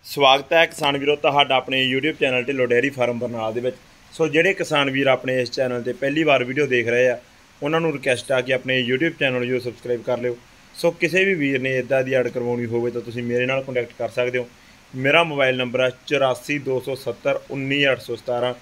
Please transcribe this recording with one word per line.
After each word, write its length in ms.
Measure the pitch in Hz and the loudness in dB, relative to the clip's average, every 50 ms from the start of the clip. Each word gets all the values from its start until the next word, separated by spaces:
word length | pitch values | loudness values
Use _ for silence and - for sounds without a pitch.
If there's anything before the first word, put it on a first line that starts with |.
| _ - | _ -8
ਸਵਾਗਤ 420 | - 147 143 131 135 143 139 - | 0 4 6 6 6 6 4 2
ਹੈ 120 | 170 165 170 | 4 4 4
ਕਿਸਾਨ 300 | 165 - - 156 143 143 139 | 4 0 -2 -2 0 0 0
ਵੀਰੋ 160 | 139 143 147 | 2 0 0
ਤੁਹਾਡਾ 400 | 147 - 156 139 143 143 131 135 | 2 2 2 4 4 4 4 2
ਆਪਣੇ 220 | 131 127 - 131 131 131 | 0 0 0 0 0 0
YouTube 320 | 131 127 135 135 156 151 143 | 2 0 0 0 -2 -2 0
ਚੈਨਲ 240 | 151 135 127 127 123 | 0 0 0 0 -2
ਢਿੱਲੋਂ 220 | 123 139 131 127 117 | -2 0 0 2 4
ਡੇਅਰੀ 200 | 120 120 127 139 | 4 4 2 2
ਫਾਰਮ 280 | 131 131 123 120 120 117 | 0 0 -2 0 0 -4
ਬਰਨਾਲਾ 320 | 123 117 117 117 110 110 | -6 -6 -6 -4 -4 -4
ਦੇ 100 | 110 123 | -4 -2
ਵਿੱਚ। 160 | 123 127 127 - - - - - - - | -4 -4 -6 -6 -20 -20 -20 -20 -20 -20
ਸੋ 140 | - - 160 156 | -4 -2 -2 0
ਜਿਹੜੇ 260 | 139 160 165 190 185 | 2 2 2 2 2
ਕਿਸਾਨ 360 | 180 170 165 160 143 139 139 | 0 -4 -2 0 0 0 2
ਵੀਰ 160 | 131 135 139 | 0 2 4
ਆਪਣੇ 300 | 135 131 123 - 131 131 127 | 4 2 2 2 -2 0 0
ਇਸ 100 | 127 120 | -2 -2
ਚੈਨਲ 320 | - - 131 127 123 123 | -2 -2 -2 -2 -2 -4
ਤੇ 100 | 117 123 | -4 -6
ਪਹਿਲੀ 320 | 120 - 139 139 143 156 160 | -6 -4 -4 -2 0 0 4
ਵਾਰ 200 | 151 139 131 123 | 4 4 4 2
ਵੀਡੀਓ 220 | 123 131 143 147 | 0 -2 -2 0
ਦੇਖ 220 | 135 123 120 113 117 | 0 0 0 0 2
ਰਹੇ 200 | 117 123 127 127 | 2 2 2 2
ਆ, 100 | 120 - - - - - - _ - - | 2 -2 -8 -20 -20 -20 -20 _ -16 -8
ਉਹਨਾਂ 180 | 147 147 160 165 | -4 -2 0 0
ਨੂੰ 120 | 165 160 | 0 0
ਰਿਕੁਐਸਟ 400 | 147 139 - 139 123 120 - - | -4 -2 -2 -2 -2 -2 -2 -2
ਆ 80 | 135 127 | -2 -2
ਕਿ 120 | 123 127 131 | 0 0 -2
ਆਪਣੇ 240 | 127 127 131 131 127 | -2 0 -2 -2 0
YouTube 360 | 123 117 127 127 160 165 165 - | 0 0 0 0 0 -2 -2 -2
ਚੈਨਲ 280 | 147 135 127 123 123 | -2 -2 0 -2 -2
ਨੂੰ 140 | 123 127 123 | -2 -2 -4
ਸਬਸਕ੍ਰਾਈਬ 420 | 113 123 110 - - 120 123 117 | -4 -6 -10 -10 -4 -4 -4 -4
ਕਰ 160 | 107 - 123 120 | -2 -4 -4 -2
ਲਿਓ। 180 | 120 123 120 120 - - - - - - - | -2 -4 -4 -6 -12 -20 -20 -20 -20 -20 -14
ਸੋ 160 | - - 170 | -2 -2 -2
ਕਿਸੇ 320 | 170 170 175 165 165 185 190 | 0 0 -2 0 2 2 2
ਵੀ 100 | 196 190 | 2 2
ਵੀਰ 260 | 165 143 139 139 127 | 0 0 0 0 0
ਨੇ 160 | 127 131 131 131 | -2 0 -2 -2
ਇੱਦਾਂ 240 | 123 117 135 135 131 | 0 0 0 0 0
ਦੀ 100 | 131 131 | 2 0
ਐਡ 140 | 131 123 120 | 0 0 0
ਕਰਵਾਉਣੀ 380 | - 127 120 120 120 120 120 | -2 -4 -4 -2 -2 -2 -4
ਹੋਵੇ 240 | 113 113 117 117 120 | -2 -2 -2 -2 -2
ਤਾਂ 100 | 117 120 | -4 -6
ਤੁਸੀਂ 220 | 113 120 113 120 | -8 -8 -8 -8
ਮੇਰੇ 240 | 120 120 120 123 123 | -4 -2 0 0 0
ਨਾਲ 160 | 127 135 135 | 0 -2 -4
ਕੰਟੈਕਟ 300 | 135 135 127 123 117 113 - - | -4 -4 -4 -4 -4 -4 -8 -8
ਕਰ 100 | 120 110 | -8 -6
ਸਕਦੇ 300 | - 131 123 123 123 127 | -2 -2 -2 0 -2 -4
ਹੋ। 100 | 120 117 - - - - - - - _ - | -4 -6 -12 -20 -20 -20 -20 -20 -20 _ -10
ਮੇਰਾ 280 | 127 131 139 143 165 170 | -2 0 4 4 4 4
ਮੋਬਾਈਲ 320 | 165 147 139 135 131 127 | 2 0 0 2 2 2
ਨੰਬਰ 240 | 127 127 123 117 127 | 0 -2 -2 0 0
ਹੈ 100 | 127 127 123 - - | 0 0 -2 -4 -6
ਚੁਰਾਸੀ 520 | - 147 139 135 131 127 123 - - 147 147 | -2 0 2 2 2 0 -2 -4 -6 -6 -4
ਦੋ 200 | 131 139 131 127 | -2 -2 -4 -4
ਸੌ 140 | 127 143 135 | -2 -4 -8
ਸੱਤਰ 440 | 127 - 123 117 - - 139 - - - - | -6 -6 -8 -8 -4 -2 -2 -2 -2 -6 -8
ਉੱਨੀ 340 | - 139 135 135 139 143 143 139 | -8 -6 -4 -2 0 2 2 2
ਅੱਠ 80 | 127 123 | 2 0
ਸੌ 160 | - - 120 | -4 -10 -10
ਸਤਾਰਾਂ। 360 | 110 - - 123 120 120 123 123 123 | -8 -6 -4 -4 -2 -2 -4 -4 -6